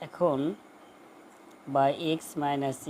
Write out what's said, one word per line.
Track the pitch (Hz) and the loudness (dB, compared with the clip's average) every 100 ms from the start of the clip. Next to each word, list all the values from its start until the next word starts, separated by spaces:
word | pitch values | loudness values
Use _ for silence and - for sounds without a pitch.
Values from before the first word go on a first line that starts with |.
| 151 | -12
এখন | - 175 135 147 202 - - - - - - - - - - - | 0 2 2 0 -4 -12 -20 -20 -20 -20 -20 -20 -20 -20 -18 -2
by | 139 139 - 165 160 | 4 4 4 0 -2
x | - 165 | -4 -4
minus | 147 143 139 131 - | 0 0 -2 -4 -6